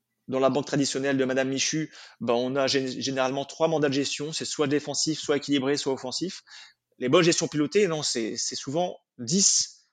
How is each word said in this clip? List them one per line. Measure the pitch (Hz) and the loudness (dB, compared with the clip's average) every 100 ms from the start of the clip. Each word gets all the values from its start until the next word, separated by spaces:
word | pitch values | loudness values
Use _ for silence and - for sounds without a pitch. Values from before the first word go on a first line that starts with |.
| _ _ - | _ _ -4
dans | 127 | 2
la | 131 | 4
banque | 131 135 | 4 0
traditionnelle | 151 135 139 135 135 | 0 0 0 0 2
de | 131 | 2
Madame | 131 131 | 2 0
Michu, | 135 - 156 156 - - - | 0 -2 -2 -4 -10 -20 -6
bah, | 117 120 | 0 0
on | 127 139 | 2 0
a | 135 | 2
gé-, | 135 131 123 | 2 -2 -4
généralement | 123 135 131 139 135 | -4 0 0 0 -6
trois | - 165 | -2 0
mandats | 156 147 | 2 2
de | 135 | 2
gestion. | 135 - 147 | -2 -4 -6
C'est | 156 123 | -6 -6
soit | - 147 | -2 0
défensif, | 147 143 139 - 151 | 0 -2 -4 -2 -2
soit | - 147 | 0 -2
équilibré, | 143 143 131 143 | 0 0 2 0
soit | - | 0
offensif. | 131 127 - 175 - - - - _ _ - | -4 -4 -6 -6 -8 -16 -20 -20 _ _ -6
Les | 123 | 4
bonnes | 160 | 6
gestions | 175 160 160 | 6 4 0
pilotées, | 151 147 202 202 | 0 0 2 2
non, | 156 | 2
c'est, | 143 123 110 117 | -2 -2 -2 -4
c'est | - 131 | -6 -6
souvent | - 147 180 - _ - | -6 -2 -2 -6 _ -12
dix | 120 180 190 - - - _ | -2 2 4 2 0 -6 _